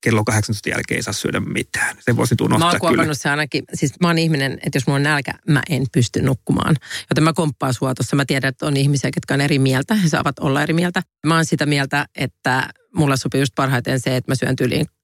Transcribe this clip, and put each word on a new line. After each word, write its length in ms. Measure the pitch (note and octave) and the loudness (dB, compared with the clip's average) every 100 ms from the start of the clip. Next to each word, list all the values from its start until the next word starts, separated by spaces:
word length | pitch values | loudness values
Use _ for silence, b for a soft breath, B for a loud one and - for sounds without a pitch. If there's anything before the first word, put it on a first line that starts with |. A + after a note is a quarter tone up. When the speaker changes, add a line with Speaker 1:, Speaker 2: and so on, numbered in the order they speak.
Speaker 1:
kello 200 | - A2 | 2 0
kahdeksantoista 460 | G#2+ A2 G#2 G2+ - | 2 0 0 -4 -4
jälkeen 260 | - - - | -6 -4 -6
ei 60 | |
saa 100 | - | -4
syödä 260 | - - - | -4 -4 -4
mitään? 580 | - - - - - - | -4 -4 -6 -4 -4 -4
Se 160 | - A#2 | -2 0
voisi 200 | - A#2+ | 2 0
unohtaa 260 | - - E3+ | 2 2 2
Speaker 2:
Mä 40 | |
oon 80 | F3 | 2
kuopannut 240 | F3 E3+ | 2 2
Speaker 1:
kyllä. 100 | D#3+ | 0
Speaker 2:
se 160 | D3 D#3+ | -2 -2
ainakin, 340 | C#3+ D3+ D3+ - | -2 -2 -4 -6
siis 200 | F3+ D3 - | -2 -2 0
mä 60 | F3 | 2
oon 100 | E3 | 2
ihminen, 360 | E3 D#3 C3+ | 2 2 0
että 220 | - - C#3 | -2 -4 -2
jos 100 | C3+ | 0
mulla 80 | C#3 | 2
on 60 | |
nälkä, 300 | C#3+ D3+ - - - | 2 0 -2 -8 0
mä 140 | C#3+ - | 0 2
en 140 | C3+ C3+ | -2 0
pysty 300 | - A2+ - | 2 0 2
nukkumaan. 540 | B2+ - - E3+ - D#3 B B B | 0 0 -2 -2 2 0 B B B
Joten 140 | C#3+ | 0
mä 100 | D#3 | 2
komppaan 400 | D#3+ D#3+ C3 C3+ | 2 -2 -2 -4
sua 200 | B2+ C3+ | -2 -2
tossa. 220 | B2+ B2+ C#3+ | -2 -2 0
Mä 100 | C3+ | 0
tiedän, 240 | C3+ C3+ | 0 -2
että 160 | C3 D3+ | -4 -2
on 120 | C#3 | 0
ihmisiä, 340 | C#3 C#3+ B2+ | 2 2 0
ketkä 220 | A#2+ - | -4 -2
on 80 | C#3 | 0
eri 180 | C#3+ C#3+ | 2 2
mieltä, 360 | C3+ C3 C#3 G#3+ | 2 2 2 2
he 140 | F3 | 2
saavat 300 | D3+ - C3+ | 2 -2 -2
olla 240 | D#3 C#3 | 0 0
eri 100 | D3+ | 0
mieltä. 300 | E3 F3 F#3 F3 _ D3+ | 0 0 -2 -6 _ 0
Mä 80 | E3 | 2
oon 100 | D#3+ | 2
sitä 200 | D3+ D3 | 0 0
mieltä, 400 | D3 C#3 C#3+ C#3+ - | 0 0 -2 -4 -6
että 540 | C3+ _ - B2+ - - _ - | -8 _ -2 0 -2 -10 _ 0
mulle 220 | D3 C3+ | 2 2
sopii 240 | - C3 | 0 0
just 140 | C#3 - | -2 0
parhaiten 440 | C3+ C3 A#2 C3 | 0 0 0 -2
se, 160 | B2 B2+ | 0 -2
että 160 | B2 | -2
mä 40 | C3 | -2
syön 200 | B2 C3 | -2 0
tyyliin 300 | B2 - - _ | 0 0 -4 _